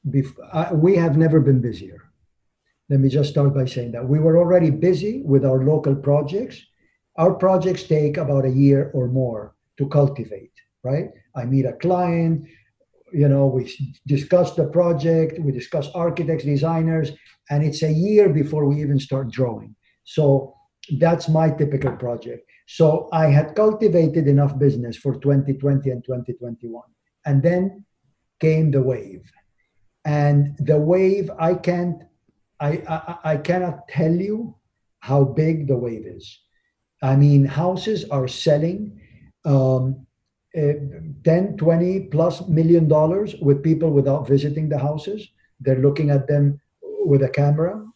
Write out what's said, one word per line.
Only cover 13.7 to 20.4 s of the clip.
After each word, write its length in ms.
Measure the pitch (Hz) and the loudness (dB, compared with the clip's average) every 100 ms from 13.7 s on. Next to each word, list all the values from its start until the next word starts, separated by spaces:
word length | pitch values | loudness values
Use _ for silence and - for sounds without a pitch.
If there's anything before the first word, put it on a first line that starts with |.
| - 139 - 139 | -10 -12 -12 -2
discuss 480 | 143 - 180 170 | -2 2 2 2
the 120 | - 147 | -2 -2
project, 720 | 170 170 160 165 165 160 165 | 0 0 0 0 0 0 -2
we 120 | 143 | -4
discuss 360 | 127 - 160 139 | -6 -6 -8 -6
architects, 500 | 180 170 175 165 156 | -4 -4 -4 -4 -4
designers, 680 | 143 143 160 165 160 160 143 - _ _ _ | -2 -2 0 0 -2 -2 -4 -8 _ _ _
and 140 | 147 | -2
it's 180 | 151 - | -2 -2
a 100 | 156 | -2
year 360 | 156 196 214 196 | 0 2 4 4
before 380 | 147 139 151 143 | 2 -2 0 0
we 140 | 147 | 0
even 180 | 143 139 | 0 -2
start 320 | - 135 123 | -2 -6 -6
drawing. 440 | 123 123 107 107 107 _ _ | -4 -4 -4 -14 -20 _ _
So 500 | - - 147 139 | -8 0 2 2